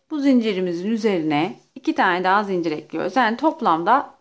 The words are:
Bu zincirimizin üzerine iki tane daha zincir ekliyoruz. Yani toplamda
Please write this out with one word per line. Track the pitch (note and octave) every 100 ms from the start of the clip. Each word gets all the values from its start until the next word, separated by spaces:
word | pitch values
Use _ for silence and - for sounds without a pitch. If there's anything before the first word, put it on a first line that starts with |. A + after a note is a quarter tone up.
| -
Bu | D#4
zincirimizin | C#4 B3+ A3 F#3 F#3 E3+ G3
üzerine | A3+ G#3+ F#3 D#3 D3 F3+ - _ -
iki | - D#4
tane | G#3 F3+
daha | F#3 G3+
zincir | G3+ F#3 E3
ekliyoruz. | D3+ D3+ D#3+ - C4
Yani | A3+ A#3
toplamda | D#4 D4+ G#3+ D#3+ F3 C4+ - -